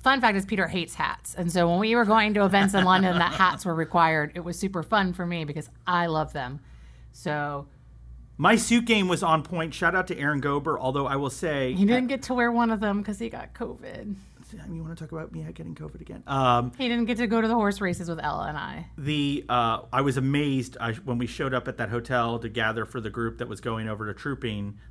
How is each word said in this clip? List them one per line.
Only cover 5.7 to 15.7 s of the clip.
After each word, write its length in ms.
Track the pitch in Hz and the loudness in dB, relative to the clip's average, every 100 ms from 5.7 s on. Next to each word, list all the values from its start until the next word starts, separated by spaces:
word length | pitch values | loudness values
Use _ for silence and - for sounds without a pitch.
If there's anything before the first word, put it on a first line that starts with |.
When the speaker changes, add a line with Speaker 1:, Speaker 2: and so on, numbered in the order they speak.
| - - | -10 -2
Speaker 1:
I 200 | 175 170 | 0 2
love 260 | 156 151 | 0 -2
them. 260 | 147 123 143 - - - - - | -4 -8 -10 -14 -20 -20 -20 -20
So 560 | - 151 147 147 143 139 - - - - - - - | -10 -6 -4 -4 -6 -10 -18 -20 -20 -20 -20 -14 2
Speaker 2:
My 180 | 170 226 | 6 6
suit 300 | - 233 233 | 6 2 4
game 240 | 214 190 | 2 2
was 120 | 156 | 2
on 220 | 175 160 | 4 2
point. 300 | 143 170 160 | 2 -4 -4
Shout 220 | - 170 185 | 0 2 2
out 120 | 180 | 0
to 100 | 156 | -2
Aaron 240 | 143 147 | -2 0
Gober, 360 | 143 143 147 147 | 0 0 0 -2
although 260 | 131 143 139 | 0 0 0
I 100 | 139 | -2
will 120 | 139 | -2
say 440 | - 170 143 127 | -4 -2 0 0
Speaker 1:
He 120 | 180 202 | 4 4
didn't 200 | 247 254 | 4 2
Speaker 2:
uh, 20 | |
Speaker 1:
get 140 | 269 | -4
to 100 | - | -2
wear 160 | 254 240 | 0 2
one 200 | 233 233 | 2 2
of 80 | 220 | 0
them 240 | 208 202 | 0 -2
'cause 160 | 208 202 | -4 -6
he 80 | 226 | -8
got 240 | 233 - | -10 -12
covid. 640 | - - - - - 208 190 - - - | -10 -10 -10 -14 -12 -10 -12 -14 -20 -20
Speaker 2:
I 140 | 220 151 | -16 -12
mean, 120 | 165 | -10
you 40 | |
wanna 140 | 160 165 | -10 -12
talk 160 | 160 | -10
about 200 | 160 156 | -10 -10
me 120 | 160 156 | -10 -12
getting 220 | 170 160 | -12 -12